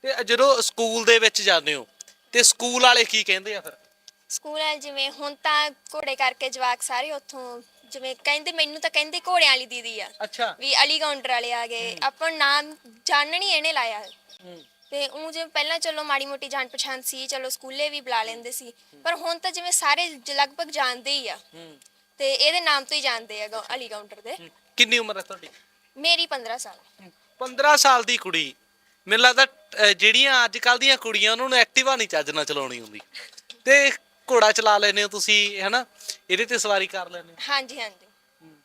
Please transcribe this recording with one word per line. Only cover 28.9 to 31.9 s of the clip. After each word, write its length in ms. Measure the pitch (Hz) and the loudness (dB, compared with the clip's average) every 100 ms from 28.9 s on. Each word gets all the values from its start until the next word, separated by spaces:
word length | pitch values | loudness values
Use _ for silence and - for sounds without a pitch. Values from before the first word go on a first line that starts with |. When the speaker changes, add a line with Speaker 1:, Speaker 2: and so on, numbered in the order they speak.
| _ - | _ -2
Speaker 1:
ਮੈਨੂੰ 160 | 220 | 6
ਲੱਗਦਾ, 220 | 247 247 269 | 6 6 4
ਅਹ, 480 | _ _ - 208 | _ _ 2 4
ਜਿਹੜੀਆਂ 520 | 196 208 233 277 262 233 | 6 4 6 4 4 2
ਅੱਜ 120 | 233 | 0
ਕੱਲ੍ਹ 220 | 247 247 | 0 2
ਦੀਆਂ 180 | 269 262 | 4 2
ਕੁੜੀਆਂ, 340 | 226 214 214 | 0 0 2
ਉਹਨਾਂ 180 | 226 262 | 0 2
ਨੂੰ 100 | 254 | 4
Activa 380 | 233 254 262 | 4 4 2